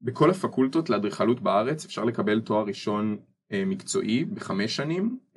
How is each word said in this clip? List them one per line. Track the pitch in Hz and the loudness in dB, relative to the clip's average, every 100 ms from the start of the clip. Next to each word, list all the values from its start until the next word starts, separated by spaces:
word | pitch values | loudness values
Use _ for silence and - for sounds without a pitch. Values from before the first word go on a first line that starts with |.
בכל | - 117 151 | -6 4 4
הפקולטות | 190 113 - 131 160 160 | 4 0 0 2 2 2
לאדריכלות | 101 101 - 110 120 | 0 0 0 2 2
בארץ | 98 98 120 156 | 2 2 2 -2
אפשר | - - | -6 -4
לקבל | 117 117 101 110 | -2 0 0 0
תואר | 113 107 | 2 0
ראשון, | 104 98 110 104 107 104 - _ _ | 0 -4 -2 0 -2 -4 -10 _ _
אה, | 98 | -2
מקצועי | 95 95 - - - 123 | -2 -2 -2 -2 2 0
בחמש | 208 151 - 95 110 - | 0 -4 -4 -2 -2 -2
שנים, | 147 180 220 254 - | -2 0 -2 -4 -12